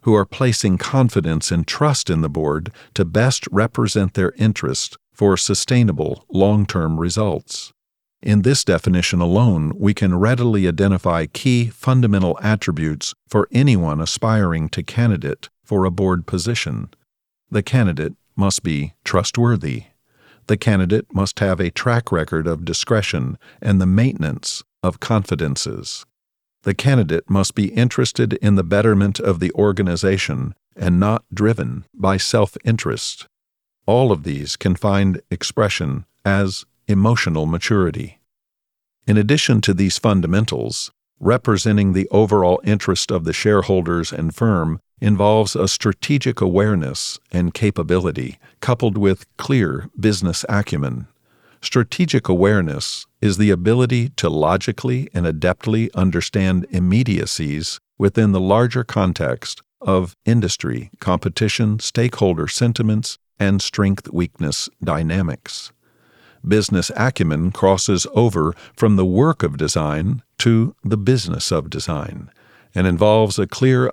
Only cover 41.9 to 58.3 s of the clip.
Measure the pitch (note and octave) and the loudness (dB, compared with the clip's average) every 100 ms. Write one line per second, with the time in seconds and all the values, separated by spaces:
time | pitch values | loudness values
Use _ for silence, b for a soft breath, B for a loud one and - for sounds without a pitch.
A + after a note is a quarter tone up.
41.9 | F#2 F#2+ G2 G#2+ G#2 F2+ F2+ - G#2 - | 0 2 2 4 4 4 2 2 0 0
42.9 | F2+ - F#2+ E2 D#2 G#2+ G#2 F#2+ F#2+ E2+ | -2 -2 -2 -2 -2 2 2 2 0 0
43.9 | F2 E2 - E2 - A#2 F#2+ D#2+ D#2+ _ | -2 -4 -4 -4 0 0 2 0 -4 _
44.9 | - G#2 G2+ G2+ A2 G#2 - F#2+ - G#2+ | -4 0 2 4 4 2 0 -2 0 -2
45.9 | F#2+ - C#3+ C3+ A#2+ F#2+ F2+ G#2 G2 C#2 | -2 0 0 0 -2 0 2 2 0 -2
46.9 | C2+ - - _ F2+ F2+ - G#2 F#2 D#2+ | -6 -8 -10 _ -2 -2 0 -2 0 0
47.9 | F2+ F2 D2 B1+ - b b - B2 A#2 | 0 0 -4 -8 -12 b b -2 0 0
48.9 | G2+ G2+ F#2 - - - C3+ F2+ C#2 - | 2 2 0 -4 -10 -2 0 0 -2 -8
49.9 | - G#2 G2 F2+ E2 - G2+ G#2 D2+ C#2 | -2 0 0 -2 -2 -2 -2 -2 -2 -4
50.9 | B1 - _ b b b b - B2+ A#2 | -6 -12 _ b b b b -4 0 0
51.9 | - F3 B2+ - F2+ G2 G#2 E2 C#2+ - | 0 0 0 0 2 4 4 0 -4 -8
52.9 | - - _ G#2+ F#2 G#2 F#2 F#2 A#2+ B2 | -10 -14 _ -2 2 2 2 2 2 2
53.9 | B2 A#2+ - E2 D2+ D2+ G2 - G2+ B2+ | 0 -2 -2 -2 0 2 0 -2 -6 -4
54.9 | B2+ - - E2+ D#2+ F2+ F2+ - A2 A2+ | -4 -4 -2 -2 0 -2 -2 -2 -2 -2
55.9 | - F#2+ E2+ - G2+ F#2+ F#2 F2 F#2 F2+ | 0 0 0 -2 0 0 0 -2 -2 2
56.9 | G#2+ A#2+ G2 - - D2+ D2 D#2+ - _ | 2 2 -2 -4 -6 -6 -6 -8 -10 _
57.9 | - G2+ A2+ G#2+ | -2 0 2 2